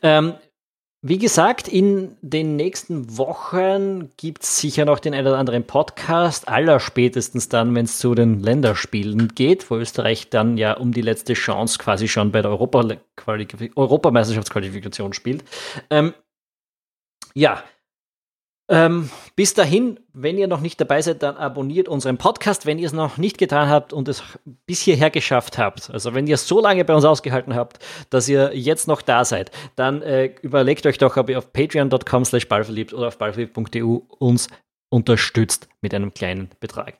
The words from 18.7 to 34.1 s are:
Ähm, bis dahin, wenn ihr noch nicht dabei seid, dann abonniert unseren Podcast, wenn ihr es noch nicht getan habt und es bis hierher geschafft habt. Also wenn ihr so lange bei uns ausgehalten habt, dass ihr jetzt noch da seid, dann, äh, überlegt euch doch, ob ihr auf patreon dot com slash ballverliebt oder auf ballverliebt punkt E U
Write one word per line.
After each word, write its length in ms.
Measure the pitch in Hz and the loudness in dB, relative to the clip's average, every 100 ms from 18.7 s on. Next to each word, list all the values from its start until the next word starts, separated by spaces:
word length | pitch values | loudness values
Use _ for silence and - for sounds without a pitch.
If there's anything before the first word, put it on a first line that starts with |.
Ähm, 400 | 160 165 175 151 - - - | 4 4 2 -4 -12 -14 0
bis 180 | 196 | 0
dahin, 460 | - 165 180 247 - _ | 4 2 4 0 -4 _
wenn 240 | 135 139 185 | -6 -4 -2
ihr 100 | 196 | -2
noch 140 | 170 | -2
nicht 180 | 160 - | -6 -4
dabei 220 | 143 147 | 0 2
seid, 220 | 156 156 | 0 -2
dann 120 | 143 143 | -4 -4
abonniert 540 | 139 143 135 160 190 | -8 -6 -4 -2 -2
unseren 280 | 147 131 127 | -2 -2 0
Podcast, 480 | - - - 196 147 | 0 0 -2 -2 -2
wenn 140 | 151 | -4
ihr 80 | 170 | -4
es 60 | |
noch 240 | 156 156 - | -4 -4 -2
nicht 200 | 185 - | -4 0
getan 300 | - 143 147 | 0 2 4
habt 240 | 147 147 | 2 0
und 160 | 151 131 | -8 -6
es 160 | 135 - - - 127 - | -8 -10 -20 -20 -20 -10
bis 140 | 175 | -4
hierher 300 | - 156 151 | 2 4 4
geschafft 480 | 151 - 131 - - | 2 0 0 -2 -4
habt. 320 | 107 - - | -4 -4 -12
Also 240 | 113 120 | -8 -6
wenn 120 | 123 147 | -4 0
ihr 120 | 147 | 0
so 240 | - 196 | 2 2
lange 240 | 220 190 165 | 2 0 4
bei 100 | 156 | 4
uns 80 | |
ausgehalten 500 | 147 151 - 127 127 | 6 4 0 -4 -4
habt, 260 | 120 120 _ - - 139 | -6 -6 _ -20 -20 -2
dass 180 | 131 120 | -2 2
ihr 260 | 139 139 139 | 2 2 0
jetzt 320 | 127 160 - | -2 -2 0
noch 140 | 151 | -2
da 240 | - 120 123 | 2 2 2
seid, 260 | 104 95 - 135 - | -2 -6 -12 -18 -4
dann, 260 | 131 143 | -2 -2
äh, 240 | 151 131 131 - | -2 0 0 -4
überlegt 440 | 143 139 131 151 151 | -2 0 2 2 0
euch 120 | 139 | 4
doch, 180 | 135 - | 2 2
ob 120 | 120 | -2
ihr 80 | 127 | -2
auf 140 | - | -6
patreon 380 | - 156 160 139 | -2 0 2 2
dot 160 | 127 - | 0 0
com 180 | 123 | 0
slash 240 | 123 123 - | 2 0 0
ballverliebt 460 | 104 107 107 110 | -2 -2 -6 -8
oder 160 | 117 120 | -6 -6
auf 80 | - | -4
ballverliebt 340 | 107 107 117 | -6 -4 -8
punkt 240 | - 110 117 | -6 -6 -4
E 60 | |
U 260 | 113 117 - | 0 0 -2